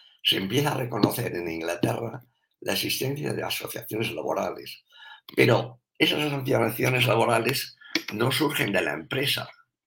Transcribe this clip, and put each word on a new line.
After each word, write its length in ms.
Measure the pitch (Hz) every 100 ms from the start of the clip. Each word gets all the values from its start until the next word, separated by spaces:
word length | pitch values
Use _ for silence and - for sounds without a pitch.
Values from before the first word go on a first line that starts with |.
| - _
se 140 | - -
empieza 340 | 95 123 147
a 60 | 131
reconocer 580 | 127 113 - - 117 90
en 140 | 87
Inglaterra 720 | 82 82 85 - - 117 127 - _ _ _
la 120 | -
existencia 600 | 101 101 - 131 143 143
de 100 | 82
asociaciones 680 | 80 - - - - 107 113
laborales. 720 | 85 67 - 95 - - - _ - - - - -
Pero 460 | 127 110 - - _ -
esas 340 | 160 151 151
asociaciones 760 | 143 131 120 113 120 127 127 123
laborales 720 | 110 113 117 117 135 - - - - -
no 180 | 104 123
surgen 400 | 135 151 - 117
de 100 | 92
la 120 | 82
empresa, 560 | 73 78 135 139 - - - _ _